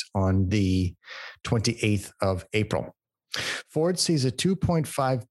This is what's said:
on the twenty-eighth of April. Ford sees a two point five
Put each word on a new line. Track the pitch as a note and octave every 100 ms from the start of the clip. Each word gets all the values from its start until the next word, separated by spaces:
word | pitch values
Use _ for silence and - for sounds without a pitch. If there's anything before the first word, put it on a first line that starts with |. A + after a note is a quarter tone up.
| -
on | G2+ F#2+ F#2+ F#2
the | G#2 F#2+ F#2 F2+ - - - - -
twenty-eighth | - A#2+ A2 A2+ A2 G2+ - -
of | G2 F#2 -
April. | A2 G#2+ D#2+ - - _ _ _ - - - -
Ford | D#3 E3 F3+
sees | - D#3
a | B2+
two | - F3
point | F#3+ - E3 C#3+
five | - C3 B2+ -